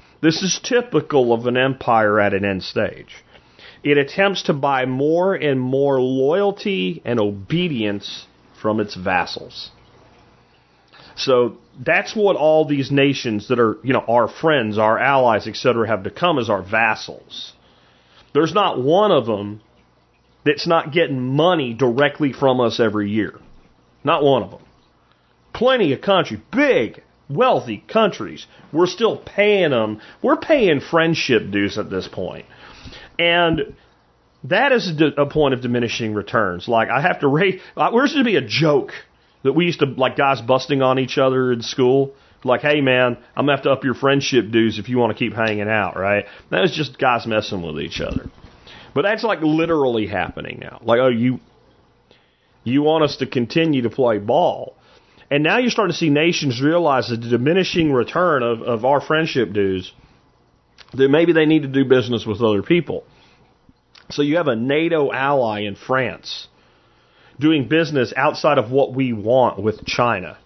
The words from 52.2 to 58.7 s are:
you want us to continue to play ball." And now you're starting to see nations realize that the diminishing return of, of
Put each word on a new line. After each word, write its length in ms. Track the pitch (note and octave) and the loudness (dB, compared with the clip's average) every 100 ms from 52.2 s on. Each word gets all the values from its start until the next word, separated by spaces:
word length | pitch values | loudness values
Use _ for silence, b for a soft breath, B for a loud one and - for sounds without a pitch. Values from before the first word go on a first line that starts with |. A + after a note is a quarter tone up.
| b b b b | b b b b
you 180 | A2+ C3+ | -2 0
want 220 | D3 D#3+ | 2 2
us 120 | D3 - | 0 -2
to 100 | B2+ | -4
continue 560 | B2+ A#2 D#3+ E3 C#3 | -2 -2 0 0 0
to 80 | A#2 | -2
play 280 | - A#2+ G#2+ | 0 0 0
ball." 560 | G2+ C#3 E3 F#2 - - b b b b b | 0 0 0 -2 -10 -16 b b b b b
And 120 | C#3+ | 0
now 140 | D3+ G#3+ | 2 2
you're 140 | B3 | 0
starting 220 | - G3 | 0 -2
to 60 | D#3 | 0
see 120 | E3 | 0
nations 500 | C#3+ E3 E3+ D3 A#2+ | 2 2 0 -4 -2
realize 480 | C#3+ E3+ D#3+ C3 A#2 | 0 2 2 0 0
that 140 | A#2 | -6
the 60 | A#2 | -2
diminishing 640 | A#2+ B2+ F#3 F3 F#3 D#3 | 0 2 0 0 0 2
return 500 | C3 A2+ E3+ F3+ C#3+ | 2 0 0 0 2
of, 180 | A#2+ A2+ | 0 -2
of 240 | - | -2